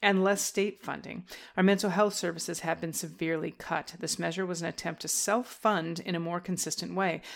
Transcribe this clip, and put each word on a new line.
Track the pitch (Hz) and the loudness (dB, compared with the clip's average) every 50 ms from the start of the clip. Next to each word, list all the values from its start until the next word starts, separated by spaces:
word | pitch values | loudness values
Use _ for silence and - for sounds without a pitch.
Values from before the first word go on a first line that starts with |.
| - | 4
and | 202 196 190 185 | 4 6 6 6
less | 196 202 196 | 4 4 2
state | - - - 202 196 208 - - | 0 0 0 0 0 0 -2 -6
funding, | - - 143 143 143 - - - 180 - - - - - - | -8 -8 -8 -8 -8 -10 -10 -12 -12 -12 -16 -16 -18 -4 2
our | 190 | 6
mental | 185 196 202 196 208 202 | 6 6 6 6 4 2
health | 175 196 214 208 202 | 4 4 4 4 2
services | - - 170 170 165 - - 135 - | 0 -2 -2 -2 -4 -4 -6 -6 -4
have | - 165 160 156 | -2 -2 -2 -2
been | 165 165 | -2 -4
severely | 156 - - 160 160 - 165 160 165 156 160 170 | -4 -6 -6 -8 -6 -4 -2 0 0 0 -2 -4
cut. | - - - - 165 156 147 - - 170 | -6 -8 -6 -4 -4 -4 -4 -6 -10 -6
This | - 160 - | -6 -4 -2
measure | - 170 170 165 185 190 | -2 -2 -2 -2 -2 -2
was | 180 180 165 | -2 -2 -4
an | 170 | -4
attempt | 170 165 - - 170 165 - - | -4 -6 -6 -6 -6 -6 -6 -4
to | |
self-fund | 156 - - - - 208 240 247 - - - - 220 208 175 160 165 170 170 | -4 -2 0 0 2 2 0 0 -4 -4 0 2 2 2 2 0 -2 -4 -6
in | - 185 180 | -4 -2 -2
a | 170 | -2
more | 170 165 175 175 | -2 -2 -4 -4
consistent | 180 - 180 175 - 160 - - 175 165 175 | -2 -2 -4 -2 -2 -4 -4 -4 -6 -4 0
way. | 190 190 180 160 160 - - - | 0 0 0 0 -2 -6 -12 -14